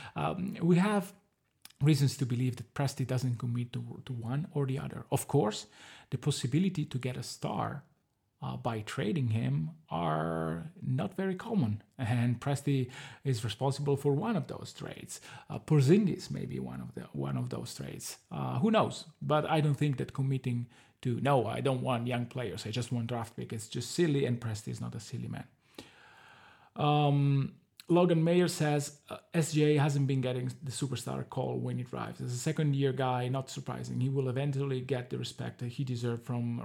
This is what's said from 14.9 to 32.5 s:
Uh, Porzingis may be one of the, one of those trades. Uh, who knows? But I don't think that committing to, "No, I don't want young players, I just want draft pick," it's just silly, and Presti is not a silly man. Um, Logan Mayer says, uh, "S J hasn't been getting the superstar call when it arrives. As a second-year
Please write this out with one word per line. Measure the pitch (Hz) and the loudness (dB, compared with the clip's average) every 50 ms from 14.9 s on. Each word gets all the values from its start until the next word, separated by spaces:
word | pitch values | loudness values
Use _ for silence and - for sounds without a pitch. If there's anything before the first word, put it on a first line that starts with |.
| - - - - - - - - - - - - | -10 -12 -12 -14 -14 -14 -16 -16 -18 -16 -12 -10
Uh, | - - | -10 -6
Porzingis | - - 156 147 127 139 185 208 214 170 - - - - | 0 4 6 6 8 8 8 8 6 4 2 -2 -4 -6
may | - - - | -6 -6 -6
be | - - 65 | -6 -6 -6
one | 65 62 64 65 | -6 -6 -8 -8
of | 60 60 - | -10 -10 -10
the, | - - - | -12 -12 -10
one | - 69 67 - - | -6 -6 -4 -2 -2
of | 64 123 123 | -2 -2 -4
those | - - 120 123 - | -4 -6 -6 -8 -10
trades. | - 135 139 151 - - - - - _ - | -10 -10 -10 -10 -10 -10 -12 -12 -14 _ -10
Uh, | - 147 135 127 123 123 | -8 -6 -4 -2 0 2
who | 175 226 | 4 4
knows? | 220 208 127 - - - - - - - | 6 6 4 2 0 -6 -12 -16 -14 -6
But | 147 139 151 151 - | -2 2 2 2 2
I | - 160 156 | 2 2 4
don't | 147 151 139 | 4 4 2
think | - 151 147 131 123 | 2 2 0 0 0
that | 131 - - | -4 -6 -4
committing | - 139 135 135 127 - 131 120 120 120 - - - - _ _ - | -2 -2 0 0 0 -2 -2 -2 -2 -4 -8 -12 -20 -20 _ _ -6
to, | - 131 117 - | -2 -2 0 2
"No, | - 139 143 127 107 | 2 4 4 4 4
I | 110 120 123 | 2 -2 0
don't | 123 139 131 127 | 0 0 0 0
want | 127 131 123 117 120 | 0 0 0 0 0
young | 123 123 120 120 | -2 -2 -2 -4
players, | 120 - 131 120 98 82 107 - | -4 -6 -6 -6 -6 -6 -6 -6
I | 107 | -6
just | 110 127 117 - | -4 -4 -4 -2
want | 127 120 113 117 | -2 -2 -2 -2
draft | 123 117 110 - - | -2 -4 -4 -6 -8
pick," | - 117 - | -10 -8 -8
it's | 120 107 - - | -8 -8 -8 -6
just | - 127 120 - | -6 -6 -6 -4
silly, | - - 175 156 143 139 135 | 0 2 2 4 4 2 2
and | 123 120 120 | 0 0 0
Presti | - 110 107 107 - 123 | -2 -4 -4 -4 -6 -8
is | 120 - | -8 -6
not | 120 120 120 | -6 -8 -8
a | 110 | -10
silly | - - 120 117 120 117 | -10 -8 -8 -8 -6 -6
man. | - - - - _ _ _ _ _ - - - - - - - - - - - - - - - - - - _ - | -8 -8 -10 -14 _ _ _ _ _ -20 -20 -20 -20 -20 -20 -20 -20 -20 -20 -20 -20 -20 -20 -20 -20 -20 -20 _ -4
Um, | - 147 147 147 147 147 143 143 143 139 143 139 139 135 - - - _ _ _ - - - | 0 2 4 4 6 6 6 6 6 4 4 4 4 2 0 -6 -14 _ _ _ -8 0 4
Logan | 170 180 180 175 170 165 | 6 6 6 6 6 6
Mayer | 160 170 170 180 180 | 6 6 6 6 4
says, | 175 180 - 156 151 147 143 139 - - - _ - | 4 2 2 2 2 2 2 0 -2 -8 -14 _ -14
uh, | - - - _ - | -14 -14 -8 _ 0
"S | 170 147 - | 2 2 4
J | 151 151 151 151 151 | 4 4 6 6 6
hasn't | 143 143 156 143 143 135 | 6 4 4 4 2 2
been | 131 135 135 | 2 2 2
getting | 127 127 123 127 127 127 - - | 2 0 0 -2 -2 -4 -6 -6
the | - 131 | -8 -8
superstar | - - 147 131 127 - - 131 131 135 127 - | -4 -4 -4 -4 -4 -4 -4 -4 -4 -4 -6 -4
call | - 135 131 127 127 127 | -4 -4 -2 -2 -2 -2
when | 123 123 123 123 | -2 -2 -2 -4
it | 123 - | -4 -6
arrives. | 127 123 113 117 120 - | -6 -6 -6 -6 -8 -8
As | 131 123 | -6 -6
a | 123 120 | -4 -2
second-year | - 156 | -2 -2